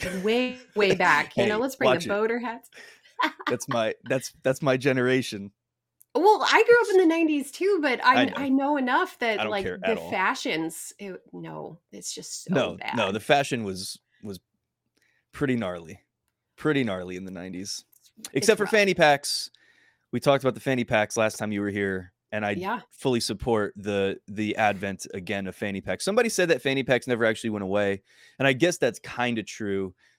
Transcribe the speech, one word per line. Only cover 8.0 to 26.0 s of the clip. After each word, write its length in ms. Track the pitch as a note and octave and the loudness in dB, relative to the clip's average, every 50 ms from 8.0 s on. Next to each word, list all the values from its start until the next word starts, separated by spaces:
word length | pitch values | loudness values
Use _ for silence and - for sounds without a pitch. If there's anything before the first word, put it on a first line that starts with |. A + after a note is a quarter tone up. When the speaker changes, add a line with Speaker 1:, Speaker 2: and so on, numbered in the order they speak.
| - | 4
Speaker 1:
I, 100 | B3+ C4 | 4 6
Speaker 2:
I 100 | B3+ C4+ | 6 4
know. 200 | - - - C#4 | 2 0 -2 -2
Speaker 1:
I 20 | C4+ | 0
know 280 | C4+ C4+ C#4 C#4+ D4 C#4 | 0 2 2 2 0 0
enough 400 | B3+ B3 C4 E4 F#4 F4+ - - | 0 2 2 0 0 -2 -4 -4
that, 220 | B3 A3+ G#3+ G#3 | -2 -2 0 0
Speaker 2:
I 40 | G#3+ | -2
don't 60 | G#3+ | -2
Speaker 1:
like, 120 | G#3+ G3 | -2 -4
Speaker 2:
care 180 | F#3+ - F2+ - F3+ | -4 -4 -6 -4 -2
Speaker 1:
the 60 | G3 | -2
Speaker 2:
at 80 | - - | -2 -2
all. 220 | - - - F#3 | -4 -6 -4 -2
Speaker 1:
fashions, 720 | F#3+ G#3+ C4 - - C4 E3+ D#3+ D#3+ E3 - - - - - - | 0 0 -2 -2 -4 -4 -2 -2 -4 -4 -6 -10 -14 -16 -14 -14
it, 220 | G3+ G3 F3+ - _ _ | -12 -12 -12 -14 _ _
no, 480 | - F3 E3 E3 D#3 D#3 D3+ - E3 - _ _ | -16 -14 -12 -12 -12 -12 -12 -12 -14 -18 _ _
it's 220 | G3+ G3 F#3 - - | -18 -14 -12 -12 -12
just 340 | - E3+ - - - - - | -12 -12 -14 -14 -10 -6 -2
so 220 | F3+ C#3 A2+ F2+ | 0 0 0 -2
Speaker 2:
No, 60 | F2+ F#2 - - | -4 -8 -8 -6
no, 180 | - A#2 G#2 F#2+ | -2 -2 -2 0
Speaker 1:
bad. 20 | |
Speaker 2:
the 80 | G2 A2 | -2 -2
fashion 440 | - - D3 C#3+ C#3+ - C#3 A#2 A2 | 0 2 2 2 2 0 -4 -6 -6
was, 340 | G2 F#2+ F#2 G2 - - - _ _ _ _ | -6 -8 -8 -10 -12 -14 -16 _ _ _ _
was 180 | - G#2 G2+ F3 _ _ _ _ _ _ _ _ _ _ _ _ _ _ _ _ _ _ | -16 -14 -14 -14 _ _ _ _ _ _ _ _ _ _ _ _ _ _ _ _ _ _
pretty 240 | - - D3 C3+ B2 | -8 -4 -2 0 0
gnarly. 440 | A#2 G#2+ F#2 F2+ E2+ E2+ D#2+ F2+ - _ _ _ _ _ _ _ _ _ _ _ | 0 -2 -4 -6 -8 -10 -14 -18 -20 _ _ _ _ _ _ _ _ _ _ _
Pretty 280 | - - D#3 D3 C#3 B2 | -4 -2 0 0 2 0
gnarly 320 | A2 F#2+ F#2 F2+ F#2 F#2 | -2 -2 -6 -6 -8 -10
in 80 | F2+ F#2+ | -10 -10
the 60 | F#2 | -12
nineties. 540 | F#2 F2 F2+ F#2 F2+ F2+ G2 G2+ - - - _ _ _ _ _ _ - - - | -12 -12 -12 -10 -10 -10 -10 -10 -12 -12 -14 _ _ _ _ _ _ -20 -12 -6
Except 240 | - C3+ C#3 - G#3+ | -4 0 4 4 4
Speaker 1:
It's 20 | G#3+ | 2
Speaker 2:
for 60 | G#3 | 2
Speaker 1:
rough. 80 | - | 2
Speaker 2:
fanny 220 | A3+ G#3+ G3+ G3 F3+ | 4 4 4 4 4
packs. 560 | - D#3+ D3+ C#3+ C#3 - - - - - - _ _ _ _ _ _ _ _ _ _ _ _ | 6 6 6 6 4 2 -4 -6 -6 -6 -10 _ _ _ _ _ _ _ _ _ _ _ _
We 80 | - A#2+ | -6 0
talked 240 | - D3 C#3 C3+ C3 | 4 4 4 4 4
about 100 | C3 G#2 | 0 -2
the 60 | - | -2
fanny 240 | - C#3 C3 B2 A#2 | -2 -2 -2 -2 0
packs 320 | - A#2+ G#2+ G#2+ - - | 2 2 2 2 2 0
last 220 | A#2 A2 G#2+ - - | 0 0 0 0 -4
time 140 | A2 G#2+ | -6 -4
you 80 | G#2 G2+ | -4 -2
were 100 | G#2 G2+ | -2 -2
here, 420 | G2 G#2 G2+ G2 F#2+ F#2 F2+ F2+ _ _ _ - | -2 -2 -2 -2 -2 -4 -8 -12 _ _ _ -10
and 120 | G#2+ G#2+ G#2+ | -8 -4 -4
I 100 | G#2 G#2 | -2 -4
Speaker 1:
Yeah. 240 | G2 F3+ G3 A#3 G#3+ - _ | -4 -4 -6 -6 -8 -10 _
Speaker 2:
fully 300 | _ - - C#3 B2 A#2 | _ -4 -2 0 0 0
support 540 | - - A2 - - B2+ A2+ G#2+ G2+ - - | 0 -2 -6 -4 -2 0 0 2 0 -2 -6
the, 420 | G2+ F#2+ G#2 G2+ G2 G2 G2 - - _ - | -8 -6 -2 0 0 0 0 -2 -4 _ -12
the 280 | G2+ G#2 G#2+ G#2+ - | -6 -4 -4 -2 0
advent 500 | - A2 G#2 G2+ F2+ G2+ G2 F#2+ - - - - | 2 2 2 2 0 -4 -6 -6 -8 -10 -12 -12
again 320 | G2+ F2+ F#2+ G#2 G2 F#2+ | -10 -6 -6 -6 -6 -6
of 100 | F#2 - | -8 -8
fanny 240 | - A2 G2+ G2 F#2+ | -6 -6 -6 -6 -6
packs. 240 | - - F#2 - | -6 -6 -6 -4